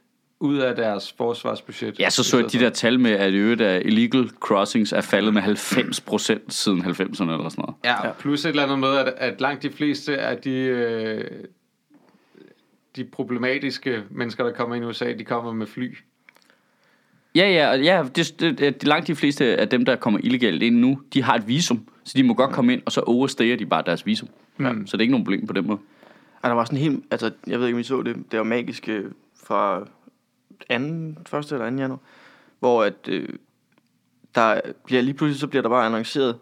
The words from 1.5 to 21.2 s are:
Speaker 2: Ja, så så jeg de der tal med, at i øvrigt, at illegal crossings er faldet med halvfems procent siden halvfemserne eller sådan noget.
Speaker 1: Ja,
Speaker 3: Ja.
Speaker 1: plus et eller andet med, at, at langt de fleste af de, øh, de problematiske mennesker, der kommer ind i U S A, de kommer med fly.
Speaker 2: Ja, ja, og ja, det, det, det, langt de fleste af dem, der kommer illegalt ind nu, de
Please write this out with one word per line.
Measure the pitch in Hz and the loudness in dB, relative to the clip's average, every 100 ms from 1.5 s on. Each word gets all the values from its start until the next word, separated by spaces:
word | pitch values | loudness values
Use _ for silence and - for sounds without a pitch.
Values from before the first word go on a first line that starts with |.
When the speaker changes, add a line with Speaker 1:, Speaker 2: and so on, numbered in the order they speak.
| 107 - - 110 - | -6 -10 -8 -8 -2
Speaker 2:
Ja, | 95 | 0
så | - | 2
så | 120 127 | 4 4
jeg | 113 | 4
de | 123 | 4
der | 120 | 2
tal | - 117 127 | 4 2 4
med, | 120 | 4
at | 104 98 | 4 4
i | 98 | 4
øvrigt, | 107 117 | 4 4
at | 107 90 95 | 4 2 4
illegal | 107 117 131 113 - | 4 4 2 0 -2
crossings | - 101 101 117 104 | 0 2 2 2 2
er | - | 0
faldet | - 101 104 | 2 2 4
med | 107 | 2
halvfems | 98 101 - - - - | 2 0 0 -2 -2 -6
procent | - 107 - 110 - | -4 -2 0 -2 -4
siden | - - 90 | -4 0 0
halvfemserne | 90 87 95 - 85 | 0 -4 -4 -4 -4
eller | 82 82 | -4 -6
sådan | - | -8
noget. | - - 120 | -10 -6 -2
Speaker 1:
Ja, | 120 113 | -2 -4
Speaker 3:
Ja. | |
Speaker 1:
plus | - 139 143 165 | -6 -4 -2 0
et | |
eller | 147 | 0
andet | 139 139 | 0 0
med, | 135 139 | 2 2
at, | 131 - | 0 -2
at | 127 - | -6 -2
langt | 131 143 | -4 -4
de | 143 | -8
fleste | - 151 143 - 135 | -4 -2 -2 -4 -4
af | 113 120 | -4 -4
de, | 135 131 | -4 -2
øh, | 131 123 117 113 110 110 - 104 - _ _ _ _ _ _ _ _ _ - _ _ _ _ - | -2 -2 -2 -2 -4 -6 -8 -12 -18 _ _ _ _ _ _ _ _ _ -20 _ _ _ _ -12
de | |
problematiske | 127 - 123 120 127 139 139 131 139 117 101 | -10 -8 -6 -2 -2 -2 -4 -4 -4 -4 -6
mennesker, | - 120 107 | -8 -6 -4
der | 120 | -4
kommer | 117 120 120 | -2 -4 -4
ind | 117 | -6
i | |
U | |
S | 117 | -6
A, | 120 | -6
de | 113 107 | -6 -6
kommer | 120 117 | -6 -4
med | 113 110 | -6 -6
fly. | - 127 - - _ _ _ _ _ _ _ _ _ _ _ _ 156 | -6 -10 -10 -20 _ _ _ _ _ _ _ _ _ _ _ _ 2
Speaker 2:
Ja, | 196 | 4
ja, | 175 139 | 4 4
og | 131 | 4
ja, | 147 185 135 151 | 4 4 2 -2
det, | 165 - | -4 0
det, | 165 127 | 0 2
det, | 143 - 139 | 0 0 2
langt | 151 170 | 2 0
de | 156 | 0
fleste | 143 143 127 98 | 0 2 2 4
af | 107 | 2
dem, | 127 123 | 2 2
der | 120 | 2
kommer | 120 104 | 2 0
illegalt | - 127 117 85 | 2 2 2 2
ind | 117 117 | 4 4
nu, | 127 135 - | 4 2 -2
de | 139 | -2